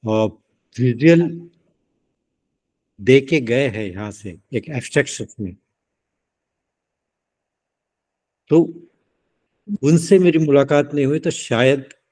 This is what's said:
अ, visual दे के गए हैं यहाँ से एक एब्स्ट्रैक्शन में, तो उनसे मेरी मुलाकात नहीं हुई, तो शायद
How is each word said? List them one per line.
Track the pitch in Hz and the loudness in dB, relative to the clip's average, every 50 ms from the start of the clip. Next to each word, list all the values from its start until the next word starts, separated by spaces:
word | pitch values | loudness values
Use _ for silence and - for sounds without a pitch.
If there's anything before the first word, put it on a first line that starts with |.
| - 107 | -6 -2
अ, | 110 110 110 104 - _ _ _ _ _ _ _ - - 123 | 0 0 0 -2 -4 _ _ _ _ _ _ _ -6 -2 -2
visual | 127 120 110 143 165 170 170 170 165 170 - - - _ _ _ _ _ _ _ _ _ _ _ _ _ _ _ _ _ _ _ _ _ _ _ _ _ _ _ _ _ - | -2 0 2 4 4 4 4 2 0 -4 -10 -16 -20 _ _ _ _ _ _ _ _ _ _ _ _ _ _ _ _ _ _ _ _ _ _ _ _ _ _ _ _ _ -4
दे | 101 113 131 139 | 2 4 4 4
के | 135 135 165 151 | 4 2 -2 -2
गए | 127 117 120 131 139 127 | -2 0 -2 -2 -2 -2
हैं | 98 107 107 98 87 | -4 -6 -8 -10 -10
यहाँ | 98 107 104 | -10 -12 -12
से | 95 - - 101 85 - _ - - | -12 -14 -16 -16 -16 -18 _ -10 -8
एक | 117 - - | -8 -8 -8
एब्स्ट्रैक्शन | 147 127 - - - 147 131 - - - 110 - - - | -8 -10 -8 -4 -2 -2 -2 -2 -6 -14 -14 -14 -12 -12
में, | 107 92 87 - _ _ _ _ _ _ _ _ _ _ _ _ _ _ _ _ _ _ _ _ _ _ _ _ _ _ _ _ _ _ _ _ _ _ _ _ _ _ _ _ _ _ _ _ _ _ _ _ _ _ _ _ _ _ _ _ _ - | -12 -12 -12 -16 _ _ _ _ _ _ _ _ _ _ _ _ _ _ _ _ _ _ _ _ _ _ _ _ _ _ _ _ _ _ _ _ _ _ _ _ _ _ _ _ _ _ _ _ _ _ _ _ _ _ _ _ _ _ _ _ _ 0
तो | 147 165 165 - - - - - _ _ _ _ _ _ _ _ _ _ _ _ _ _ _ - 208 - - | 2 2 2 2 -2 -14 -20 -20 _ _ _ _ _ _ _ _ _ _ _ _ _ _ _ -12 -8 -4 0
उनसे | 143 165 165 165 - 202 185 | 2 2 2 2 4 4 4
मेरी | 180 175 156 160 | 4 4 2 2
मुलाकात | 160 147 139 139 139 135 151 143 143 143 147 | 2 2 2 2 2 2 0 0 0 -2 -2
नहीं | 147 139 | -2 -2
हुई, | 131 147 156 | -2 -2 -2
तो | 147 170 | -4 -6
शायद | - - - - 123 113 123 131 143 139 135 - - _ _ _ | -6 -6 -6 -4 -2 0 2 2 2 0 -4 -10 -20 _ _ _